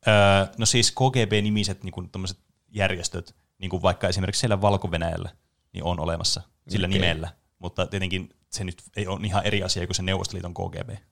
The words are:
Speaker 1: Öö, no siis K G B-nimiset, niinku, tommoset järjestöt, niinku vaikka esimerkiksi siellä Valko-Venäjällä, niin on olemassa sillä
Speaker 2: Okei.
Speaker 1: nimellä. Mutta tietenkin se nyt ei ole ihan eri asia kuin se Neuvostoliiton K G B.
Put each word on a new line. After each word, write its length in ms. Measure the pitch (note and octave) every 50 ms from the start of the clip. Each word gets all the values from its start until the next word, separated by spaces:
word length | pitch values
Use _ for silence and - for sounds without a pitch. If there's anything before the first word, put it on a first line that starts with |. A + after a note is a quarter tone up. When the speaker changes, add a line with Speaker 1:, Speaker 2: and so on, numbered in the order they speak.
| - A#2
Speaker 1:
Öö, 380 | G#2+ G#2 G2+ G2+ G2 G2 G2 F#2+ - -
no 80 | A2
siis 240 | - - A#2+ A#2 - -
K 20 |
G 340 | - C3 C3 B2+ B2+ A2+ G2+
B-nimiset, 560 | G#2+ G#2 G2+ G#2+ G#2+ G#2+ G2+ F#2+ F#2+ - -
niinku, 180 | F#2 - - F2+ - -
tommoset 260 | F#2+ F#2+ F#2 F#2 _ _ _ _ _ _ _
järjestöt, 640 | - G#2 G2 F#2 F#2 F2 E2+ - - F2+ E2+ - - _ _ _ _ _
niinku 240 | F#2+ F#2 F2+ F2+ E2+
vaikka 260 | F#2 F2 - - F#2
esimerkiksi 320 | E2 F#2+ F#2+ - G#2 -
siellä 200 | - A#2+ G#2+ G2
Valko-Venäjällä, 720 | G2 G#2 G2+ F#2+ - G2 E2 E2 E2 E2+ E2 E2 - - - _ _ _ _ _ _ _ _
niin 120 | F#2 D2
on 160 | E2 F2+ E2
olemassa 420 | D2+ E2+ E2 E2 - - - - - _ _ _ _ -
sillä 180 | - G2+ F#2
Speaker 2:
Okei. 120 | F2+ F#2+ F#2+
Speaker 1:
nimellä. 280 | F#2 F2 E2 D#2 D#2 E2+ - _ _ _ _ _
Mutta 280 | F2+ F2 - - F#2
tietenkin 420 | - - G2 F#2+ F2+ F2+ F#2 F2+ - _ _ _ _
se 140 | - - G2+
nyt 180 | F2+ E2+ - - - _
ei 100 | - G2+
ole 140 | F#2 F#2+ - G2
ihan 200 | G#2 F2+ G2+ G2+
eri 160 | G#2 G2+ G2+ F#2
asia 240 | F2+ - F#2 F2+
kuin 80 | F2+ F#2
se 60 | - F#2
Neuvostoliiton 520 | F#2 F#2+ F#2+ - - - F#2 F2+ F2+ F2
K 20 |
G 300 | F2 F#2 F2+ - - -
B. 40 | - G2+ G2+ _ _